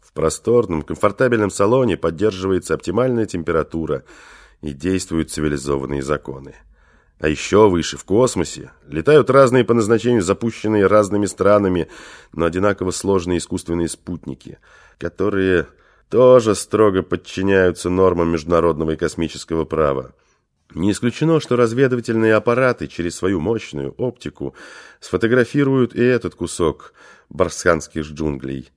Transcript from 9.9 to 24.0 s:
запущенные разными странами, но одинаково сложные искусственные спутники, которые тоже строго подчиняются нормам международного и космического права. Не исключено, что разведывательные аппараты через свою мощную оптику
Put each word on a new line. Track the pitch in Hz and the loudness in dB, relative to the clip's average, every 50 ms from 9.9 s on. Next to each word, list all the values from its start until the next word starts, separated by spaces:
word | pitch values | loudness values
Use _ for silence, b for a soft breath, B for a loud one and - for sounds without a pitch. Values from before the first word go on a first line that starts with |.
| 117 110 101 117 123 117 90 | 2 2 2 2 0 2 2
запущенные | 82 98 - - 117 107 - - 107 107 104 98 | 0 0 0 -2 -6 -6 -4 -4 0 2 4 4
разными | 92 101 107 107 98 104 101 104 | 6 6 4 4 4 0 -2 -2
странами, | 98 - - 92 98 104 107 101 95 92 87 80 B B B B B B B B B B | -2 -4 0 2 4 4 4 4 2 0 0 -2 B B B B B B B B B B
но | 78 82 | -2 -2
одинаково | 85 82 90 95 104 101 - 92 92 90 | 0 0 0 0 0 0 0 -4 -6 -6
сложные | - - 95 98 95 85 87 90 85 | -4 -2 0 0 0 0 0 -2 -2
искусственные | - - 92 90 - - 82 87 85 82 | -4 -4 -8 -8 -6 -4 -4 -2 -2 -4
спутники, | - - _ - 90 80 - - 67 - - - - _ b b b b b b b b | -6 -10 _ -12 -12 -12 -10 -14 -16 -14 -16 -20 -20 _ b b b b b b b b
которые | - 82 - - 90 104 101 98 95 95 92 85 76 - _ b b b b b b _ | -10 -10 -6 -4 -4 -2 0 0 2 2 2 2 0 -2 _ b b b b b b _
тоже | - 107 127 127 127 127 113 110 101 | 2 6 8 8 8 8 6 4 0
строго | - - - - 104 110 104 95 92 90 | 0 -2 -4 0 2 2 4 4 0 -2
подчиняются | - - 87 - - - - 95 98 98 95 92 90 85 - - 90 | -2 -6 -6 -6 -10 -8 -4 0 2 4 4 4 2 0 0 -4 -2
нормам | 90 92 95 92 87 85 85 82 | 0 2 2 2 2 2 0 0
международного | 85 82 73 80 87 85 82 85 80 76 80 80 80 | 0 -2 -2 0 0 2 2 2 0 0 -2 -4 -4
и | |
космического | 78 87 80 - - 82 80 - - - - 80 80 80 | -4 -4 -6 -4 -4 -6 -6 -6 -10 -10 -6 -4 -4 -4
права. | 76 - 78 78 71 69 65 65 64 _ _ _ _ _ _ _ _ _ _ _ _ - | -4 -2 -2 0 0 -2 -4 -6 -12 _ _ _ _ _ _ _ _ _ _ _ _ -10
Не | 80 82 101 104 | -4 -2 -2 -2
исключено, | - - 123 113 - 156 160 165 156 | -2 -4 -6 -4 -2 0 0 0 0
что | - - 127 | 0 0 0
разведывательные | 120 123 113 113 123 139 131 127 123 113 - 117 113 110 110 110 | 2 2 2 2 2 2 2 2 -2 -4 -2 -2 2 2 4 4
аппараты | 107 - 117 120 120 131 127 120 - 80 69 | 4 2 2 0 2 2 0 0 -2 -8 -12
через | - - 85 87 82 | -8 -6 -6 -6 -6
свою | - - 92 101 90 | -4 -2 -2 -2 0
мощную | 76 92 117 113 - - - 73 69 67 - | -2 -2 -4 -4 -6 -10 -10 -8 -8 -8 -8
оптику | _ | _